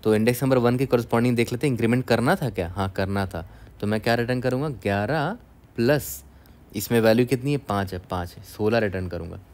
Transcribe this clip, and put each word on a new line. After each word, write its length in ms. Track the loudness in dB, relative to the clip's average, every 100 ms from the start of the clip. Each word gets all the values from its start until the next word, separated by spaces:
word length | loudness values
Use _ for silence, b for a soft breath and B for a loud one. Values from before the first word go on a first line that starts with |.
तो 120 | 2 2
इंडेक्स 280 | 2 0
नंबर 140 | 2 4
वन 200 | 4 2
के 80 | 2
कॉरेस्पॉन्डिंग 500 | 0 2 0 2 2
देख 160 | 0
लेते 160 | 0 -2
हैं, 40 |
इंक्रीमेंट 340 | 0 2 0 2
करना 300 | 0 2 0
था 140 | -2
क्या, 180 | -4 -6
हाँ 200 | -2 -4 -2
करना 300 | -2 -2 -4
था, 200 | -6 -12 B B -8
तो 80 | -4
मैं 140 | -2
क्या 140 | 0 0
रिटर्न 260 | 0 -2
करूँगा, 280 | -2 -2 -4
ग्यारह 680 | -4 -2 -2 0 -2 -2 -6 -14 -20 -18 -2
प्लस 480 | 2 2 0 -14 -16 b b b -12 -10
इसमें 240 | 0 4
वैल्यू 240 | 6 6 4
कितनी 260 | 0 -2
है, 60 | -4
पाँच 360 | -2 -2 -2
है, 60 | -6 -6
पाँच 260 | -6 -6 -10
है, 60 |
सोलह 360 | -20 -2 0 2
रिटर्न 280 | 0 -2 -6
करूँगा 320 | -8 -10 -14 -18